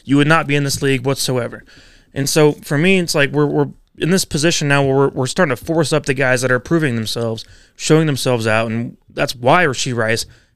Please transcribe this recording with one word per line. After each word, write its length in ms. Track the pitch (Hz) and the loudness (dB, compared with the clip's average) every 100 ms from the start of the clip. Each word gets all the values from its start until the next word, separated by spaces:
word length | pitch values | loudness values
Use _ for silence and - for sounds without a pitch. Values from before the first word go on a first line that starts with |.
| - | 0
you 100 | 139 | 2
would 100 | 147 | 4
not 200 | 165 143 | 2 0
be 80 | 143 | -2
in 80 | |
this 180 | 139 - | -2 -2
league 240 | 139 131 127 | -2 0 -2
whatsoever. 580 | 135 - 127 117 110 - - - - _ | -4 -2 -4 -4 -10 -20 -20 -20 -20 _
And 160 | - 139 | -6 -2
so 260 | 160 151 | 4 2
for 220 | 147 - 147 | 2 -4 0
me, 200 | 180 190 | 2 2
it's 140 | 170 | 0
like 160 | 156 139 | 0 0
we're, 160 | 139 143 | 0 0
we're 240 | 151 139 - _ - | 0 -2 -6 _ -6
in 100 | 156 | 0
this 160 | 185 - | 0 0
position 420 | 160 165 - 143 | 0 0 0 0
now 160 | 143 | 2
where 120 | 139 135 | 2 2
we're, 140 | 139 | 2
we're 180 | - 131 | 0 -4
starting 280 | - 165 120 | -2 -2 -2
to 80 | |
force 300 | - 165 143 | -2 -2 0
up 140 | 151 147 | 0 0
the 60 | 131 | 0
guys 260 | 131 127 | 0 0
that 100 | 127 | 0
are 80 | 127 | 0
proving 360 | - 165 151 117 | 0 0 0 -2
themselves, 500 | 110 123 117 113 - - _ - | -4 -4 -4 -6 -12 -20 _ -6
showing 320 | - 156 160 | 2 4 4
themselves 400 | 131 135 120 110 | 0 0 0 2
out, 220 | 110 113 | 0 0
and 260 | 113 120 - _ | -4 -6 -12 _
that's 260 | - 143 120 | -6 -4 -2
why 280 | 120 175 | 2 4
Rashee 320 | 160 120 135 117 | 2 -2 -4 -2
Rice 300 | 110 113 - - _ | -2 -2 -4 -14 _